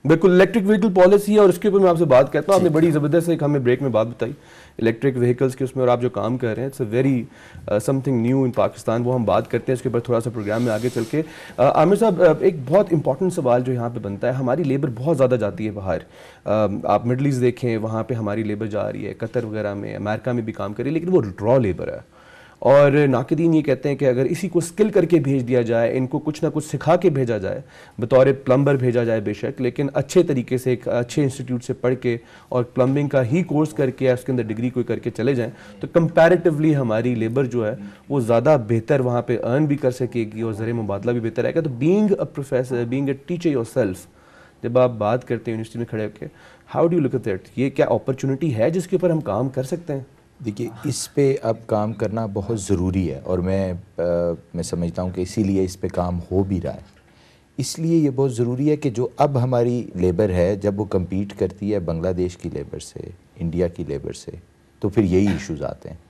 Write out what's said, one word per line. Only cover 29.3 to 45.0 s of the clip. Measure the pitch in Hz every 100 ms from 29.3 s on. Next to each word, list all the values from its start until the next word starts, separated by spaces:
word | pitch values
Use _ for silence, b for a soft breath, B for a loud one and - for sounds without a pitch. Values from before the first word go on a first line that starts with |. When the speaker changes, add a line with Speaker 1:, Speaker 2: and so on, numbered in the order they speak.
| 104 120 139
Speaker 1:
लेकिन | 123 123 139
अच्छे | - 135 185
तरीके | 175 135 117 127
से | 131
एक | 123 -
अच्छे | 120 120 -
इंस्टीट्यूट | 139 - 123 123
से | -
पढ़ | 127 123
के | 127 123 117 B B B
और | 123
प्लम्बिंग | 117 - 127 139 143
का | 139
ही | 117 160
कोर्स | 180 147 156
करके | 156 135 -
या | 131
उसके | 123 -
अंदर | 127
डिग्री | 107 110 123
कोई | 123
करके | 117 107 123
चले | - 117
जाएं, | 131 113 B B B
तो | -
कंपैरेटिवली | 170 160 165 165 175 170 151 156
हमारी | 143 120 110 120
लेबर | 117 113 123 127
जो | 120
है | 107 127 101 B -
वो | 139
ज़्यादा | 113 117 131 151
बेहतर | 107 117 110 139
वहाँ | 123 120
पे | - 110
अर्न | - 131 151
भी | 143
कर | 131
सकेगी | 123 120 120 107 110
और | 113
ज़रिए | 104 113
मुबादला | 120 104 98 117
भी | 120
बेहतर | 113 117 120
आएगा। | 160
तो | 156
being | 120 151 202 214
a | 196 151 -
professor, | 139 127 127 123 117
being | 131 139
a | 135 -
teacher | 175 170 135
yourself, | 113 135 104 92 - b b b b b
जब | 120 123
आप | 127
बात | 113